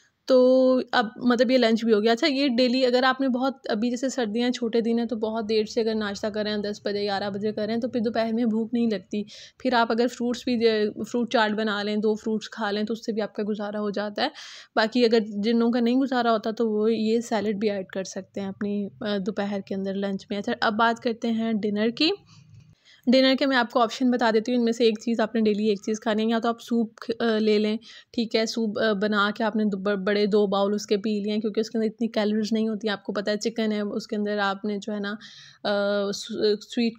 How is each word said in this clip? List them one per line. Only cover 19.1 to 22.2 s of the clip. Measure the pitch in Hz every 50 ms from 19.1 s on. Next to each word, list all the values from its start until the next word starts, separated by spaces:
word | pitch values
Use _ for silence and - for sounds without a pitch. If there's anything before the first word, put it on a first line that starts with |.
| 208 202
दोपहर | 185 220 190 - 202 202 208 196
के | 190 - 202
अंदर | 190 190 196 190
लंच | 196 196 196 196 190 - -
में। | 208 202
अच्छा, | 208 - 240 233 -
अब | 226 214
बात | 214 233 233 233 233
करते | - 247 220 226 - 233
हैं | 226 220 226 226 226 208
डिनर | 196 214 202 208 214 233
की। | 233 - 302 330 415 -